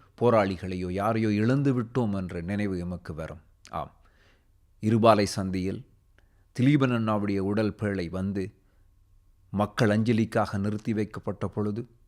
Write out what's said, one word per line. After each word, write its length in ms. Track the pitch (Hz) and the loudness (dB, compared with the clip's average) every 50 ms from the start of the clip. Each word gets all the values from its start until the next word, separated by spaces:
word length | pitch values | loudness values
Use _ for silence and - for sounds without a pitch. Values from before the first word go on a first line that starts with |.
| _ _ _ - | _ _ _ 0
போராளிகளையோ 720 | 117 120 117 110 101 98 95 85 - 92 95 92 90 90 | 2 4 6 6 4 2 0 -4 -6 -6 -6 -6 -4 -4
யாரையோ 400 | 90 98 98 110 113 113 110 107 | -2 -2 0 0 0 0 0 2
இழந்து 500 | 104 104 110 117 131 143 143 139 131 123 | 2 2 2 2 2 2 2 2 0 0
விட்டோம் 340 | 117 113 - 131 120 107 101 | -2 -4 -2 -2 -2 0 -2
என்ற 260 | 98 92 85 - 87 | -4 -4 -6 -6 -8
நினைவு 380 | 85 87 101 101 104 101 95 87 | -6 -6 -4 -4 -4 -4 -4 -4
எமக்கு 340 | 87 87 90 85 - - 82 | -6 -6 -8 -10 -10 -12 -10
வரும். 280 | 76 80 - - 82 - _ _ _ - - | -10 -10 -12 -12 -16 -18 _ _ _ -18 -12
ஆம், 260 | - 82 71 69 - _ _ _ _ _ _ _ _ _ _ _ _ _ _ _ _ _ | -10 -10 -10 -10 -12 _ _ _ _ _ _ _ _ _ _ _ _ _ _ _ _ _
இருபாலை 460 | - 107 113 113 107 113 110 104 101 95 - | -2 0 2 6 6 8 8 6 4 2 -2
சந்தியில் 500 | - 95 95 92 95 92 95 98 107 127 - _ _ _ _ _ _ _ _ _ _ _ _ - - | -4 -4 -4 -4 -4 -4 -4 -6 -8 -10 -16 _ _ _ _ _ _ _ _ _ _ _ _ -4 0
திலீபன் 320 | 123 135 147 147 135 127 | 2 4 4 4 4 2
அண்ணாவுடைய 460 | 123 117 113 110 107 104 101 101 101 98 | 2 0 0 0 0 0 0 0 0 0
உடல் 380 | 95 98 104 110 110 104 - | 0 0 0 0 0 0 -2
பேழை 340 | - 107 104 98 95 87 85 | -2 -4 -4 -2 -2 -4 -4
வந்து 440 | 87 92 92 101 98 101 95 113 - _ _ _ _ _ _ _ _ _ _ _ _ _ _ _ _ _ _ _ | -4 -4 -4 -4 -4 -4 -6 -6 -8 _ _ _ _ _ _ _ _ _ _ _ _ _ _ _ _ _ _ _
மக்கள் 400 | - 98 104 104 - - 123 104 | -2 -2 -2 -2 0 2 2 4
அஞ்சலிக்காக 680 | 104 110 110 117 117 107 113 - - 117 104 - - 101 | 4 4 2 2 2 2 0 0 0 0 -2 0 -2 -4
நிறுத்தி 360 | 101 104 104 107 - - 110 | -2 -4 -4 -4 -4 -4 -2
வைக்கப்பட்ட 540 | 104 107 101 - - - - 101 - - 95 | -2 -4 -4 -6 -8 -8 -8 -6 -6 -6 -6
பொழுது 400 | - 110 104 104 104 113 120 - _ _ _ | -4 -4 -4 -4 -4 -6 -8 -12 _ _ _